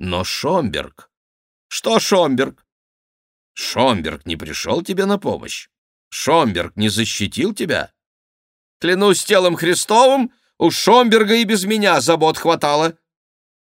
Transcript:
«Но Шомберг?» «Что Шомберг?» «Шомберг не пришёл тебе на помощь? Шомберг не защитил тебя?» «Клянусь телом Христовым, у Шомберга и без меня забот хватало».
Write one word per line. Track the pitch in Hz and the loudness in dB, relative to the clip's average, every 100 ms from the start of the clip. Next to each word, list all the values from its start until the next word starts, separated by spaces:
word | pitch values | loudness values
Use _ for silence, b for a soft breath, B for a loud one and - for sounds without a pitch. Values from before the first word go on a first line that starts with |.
«Но | 90 87 | -6 -4
Шомберг?» | 92 - 139 185 120 73 64 _ - _ _ _ _ _ - | -4 -4 -2 0 -2 -6 -10 _ -20 _ _ _ _ _ -12
«Что | - - 226 | -6 0 0
Шомберг?» | - 190 160 127 135 - _ _ _ _ _ _ _ _ _ | 2 2 2 0 -2 -6 _ _ _ _ _ _ _ _ _
«Шомберг | - - - 131 104 78 76 - | -12 -6 0 0 0 -4 -10 -10
не | |
пришёл | 80 78 76 82 135 | -10 -10 -10 -4 -4
тебе | - 190 196 | -4 -4 -2
на | 202 | -2
помощь? | 143 87 - - - _ _ _ _ | -4 -8 -8 -14 -16 _ _ _ _
Шомберг | - - 165 131 87 82 | -8 0 2 2 -2 -6
не | - 107 | -2 -2
защитил | 98 110 - 101 - 180 | 0 -4 -4 -6 -4 -4
тебя?» | 208 185 98 - _ _ _ _ _ _ _ _ - | -4 -4 -4 -6 _ _ _ _ _ _ _ _ -6
«Клянусь | 165 185 202 180 | -2 2 2 2
телом | - 202 180 | 2 2 2
Христовым, | 165 170 170 - 220 262 269 240 _ _ - | 0 0 -2 2 4 6 4 0 _ _ -2
у | 165 | -2
Шомберга | - - 240 240 220 214 226 | 0 4 4 6 4 4 2
и | |
без | 214 220 | 2 0
меня | 190 214 202 156 | 0 0 2 2
забот | 127 160 160 156 | 2 2 2 0
хватало». | 165 165 147 147 160 165 _ _ _ _ _ _ | 0 0 0 0 0 -4 _ _ _ _ _ _